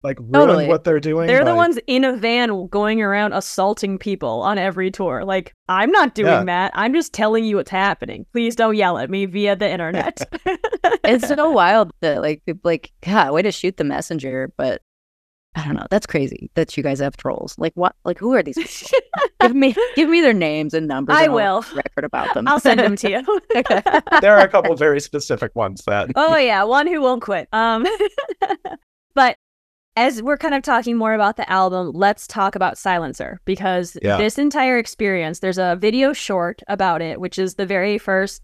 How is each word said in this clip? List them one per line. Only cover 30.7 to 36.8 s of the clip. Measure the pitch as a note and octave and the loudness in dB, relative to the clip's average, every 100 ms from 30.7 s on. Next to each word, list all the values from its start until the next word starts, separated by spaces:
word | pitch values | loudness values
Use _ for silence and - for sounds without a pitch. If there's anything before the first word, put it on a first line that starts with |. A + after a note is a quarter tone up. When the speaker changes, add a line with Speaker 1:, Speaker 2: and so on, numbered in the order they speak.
| B3 A#3+ A#3 | 0 0 -2
Speaker 3:
more | A3 | 0
about | A3 G#3 G#3+ | 2 0 0
the | A3 | -2
album, | F#3+ F#3+ F#3 F3 | 2 2 0 -4
let's | D3 G3 G#3 - | 2 2 2 -6
talk | A3+ G3 | -2 -2
about | G#3 F#3 - | 0 -2 -2
Silencer, | G3 F3+ D#3 - - - | -2 -2 -4 -8 -10 -10
because | - F#3+ F#3+ F3+ F3 - | -6 -4 -2 -2 -4 -4
Speaker 1:
Yeah. | G3+ G3+ | -2 0
Speaker 3:
this | G#3+ - | 0 0
entire | D4 C#4+ B3+ B3 | -2 0 0 0
experience, | A3+ - G3+ F#3 D#3+ E3+ | -4 -4 -2 -2 -4 -4
there's | F#3+ F#3 | -4 -2
a | F#3 F3+ | -2 0
video | G#3 A#3+ C4+ | 0 2 0
short | D4 - F#3+ E3+ - - | 0 -4 -2 -2 -6 -8
about | G3 | -2